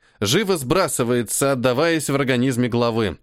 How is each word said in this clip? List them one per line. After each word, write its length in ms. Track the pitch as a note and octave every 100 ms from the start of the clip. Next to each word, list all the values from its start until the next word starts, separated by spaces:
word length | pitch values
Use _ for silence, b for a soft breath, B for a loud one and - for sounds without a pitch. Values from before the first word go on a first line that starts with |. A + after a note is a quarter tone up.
| b b
Живо 380 | G2+ D3 G3+ F#3
сбрасывается, 960 | B2+ E3 E3 - A#2+ B2 A2+ - C#3
отдаваясь 580 | C3+ B2 B2 E3+ D#3+ C#3
в 60 | C#3
организме 540 | C3 B2+ C3 A#2+ B2
главы. 480 | A#2 A#2 A2+ G#2+ D#2